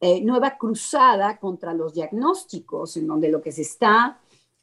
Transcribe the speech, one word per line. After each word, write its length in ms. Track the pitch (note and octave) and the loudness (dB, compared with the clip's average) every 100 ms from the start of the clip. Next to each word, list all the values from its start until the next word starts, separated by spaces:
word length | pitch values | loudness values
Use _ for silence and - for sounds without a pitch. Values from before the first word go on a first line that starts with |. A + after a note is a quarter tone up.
eh, 200 | F3+ F#3 | 2 2
nueva 340 | G#3+ B3 C4+ - | 2 2 0 -2
cruzada 800 | A3+ A3 - D4 B3+ G#3 G3+ A3 | -6 -6 -2 4 6 6 0 -2
contra 340 | G3 F3+ E3+ | -8 -8 -6
los 200 | E3 D#3+ | -4 -4
diagnósticos, 1040 | D#3+ D#3 G#3 C#4+ F#4 - F3+ - D#3+ D#3+ E3+ | -6 -6 -2 -2 -2 -6 -14 -10 -10 -8 -6
en 100 | D#3 | -4
donde 220 | D#3 D#3 | -2 0
lo 100 | D#3 | -2
que 100 | D#3 | -4
se 100 | C#3+ | -8
está, 580 | D3+ - A3+ A3 B3 - _ _ _ _ | -10 0 4 4 2 -2 _ _ _ _